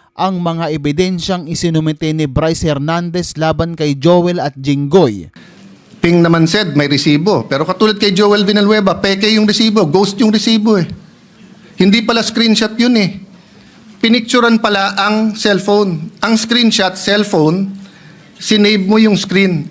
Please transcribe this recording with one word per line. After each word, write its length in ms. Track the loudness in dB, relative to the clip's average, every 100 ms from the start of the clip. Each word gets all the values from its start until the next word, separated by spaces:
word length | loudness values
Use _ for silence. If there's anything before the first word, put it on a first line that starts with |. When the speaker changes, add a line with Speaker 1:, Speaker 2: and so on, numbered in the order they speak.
| _
Speaker 1:
ang 240 | -6 -4 -2
mga 320 | -4 -4 -4
ebidensyang 800 | -4 -2 -2 -2 -2 -4 -6 -6
isinumite 640 | -4 -2 0 -2 -2 -4
ni 160 | -2 -2
Bryce 320 | -2 -2 -2
Hernandez 720 | -2 -2 -4 -4 -4 -6 -8
laban 400 | -4 -2 -2 -4
kay 240 | -4 -4 0
Joel 400 | 2 4 2 -2
at 160 | -6
Jinggoy. 800 | -6 -2 -2 2 2 2 0 -12 -20 -20 -20 -20 -20 _ -4
Speaker 2:
Ping 240 | 2 4
naman 240 | 4 4 2
said, 320 | 0 -2 0
may 80 | 0
resibo. 560 | 0 2 0 2 0 0
Pero 160 | -2 -2
katulad 320 | 0 0 0
kay 160 | 0
Joel 320 | 2 2 2 0
Villanueva, 560 | 2 2 2 2 0
peke 320 | -2 0 0
yung 160 | 2 0
resibo, 320 | 0 0 2
ghost 320 | 2 2 0 0
yung 80 | 0
resibo 480 | 2 0 0 2 0
eh. 80 | -2 -8 -20 -20 _ -20 -20 -20 -10
Hindi 320 | 0 2 2 0
pala 160 | -2
screenshot 560 | -2 0 0 0 -2 0
yun 160 | 2 2
eh. 160 | 0 -4 -16 -20 -20 -20 -20 -20 -20 -4
Pinicturan 640 | 0 0 0 2 2 2
pala 320 | 2 0 -2
ang 400 | -2 0 0 -2
cellphone. 800 | 0 0 0 2 2 2 -2 -8 -6
Ang 160 | 0 0
screenshot, 560 | 0 0 2 2 0
cellphone, 800 | -2 -2 -2 0 0 2 0 -4 -8 -16 -20 -20 -20 -20 -10
sinave 480 | -2 2 2 2 2
mo 160 | 2
yung 160 | 4 2
screen. 480 | 0 0 0 -2 -6